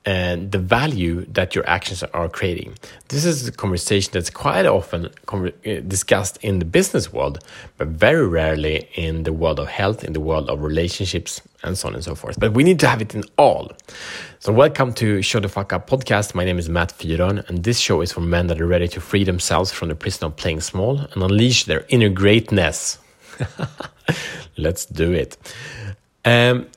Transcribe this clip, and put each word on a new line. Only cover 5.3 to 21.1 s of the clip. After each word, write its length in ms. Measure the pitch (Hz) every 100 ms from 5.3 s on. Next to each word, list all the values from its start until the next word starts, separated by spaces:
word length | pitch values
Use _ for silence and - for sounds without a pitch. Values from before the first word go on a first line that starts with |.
| 98 90 - 107
uh, 160 | 87
discussed 560 | 82 98 - 101 101 -
in 180 | 110 95
the 60 | 85
business 460 | - 190 151 -
world, 280 | - 71 71 - - - -
but 120 | 76
very 360 | 78 107 165 110
rarely 600 | 82 80 78 78 78 -
in 300 | - 82 80
the 100 | 80
world 260 | 78 80 78
of 80 | -
health, 380 | - 98 113 -
in 80 |
the 80 | 78
world 280 | 78 78 73
of 120 | 73
relationships, 800 | 76 80 87 - 92 90 - - - _
and 140 | - 95
so 120 | -
on 60 | 53
and 80 |
so 120 | - -
forth. 240 | - -
But 140 | 113
we 100 | 110
need 160 | 165 180
to 60 | 135
have 140 | 123
it 140 | 107 107
in 80 | - -
all. 340 | 139 - - - - - - - - -
So 140 | -
welcome 400 | 110 143 - 127
to 280 | 117 110 101
Show 200 | 92 113
the 80 | 98
Fuck 240 | - 98
Up 160 | 92 -
podcast. 460 | - 120 104 101 90
My 100 | 92
name 140 | 90
is 100 | 82
Matt 240 | 85 85 -
Fyron, 520 | 80 80 90 101 -
and 140 | 90
this 160 | 87 120
show 200 | - 85
is 140 | 87
for 80 | -
men 260 | 85 85 87
that 140 | 80
are 60 | 85
ready 200 | 87 87
to 120 | -
free 240 | - 101 95
themselves 480 | 90 - 82 95
from 160 | - 85
the 60 | 80
prison 300 | - - 82
of 120 | 76
playing 240 | 90 80
small 380 | - 92 107 139
and 220 | 139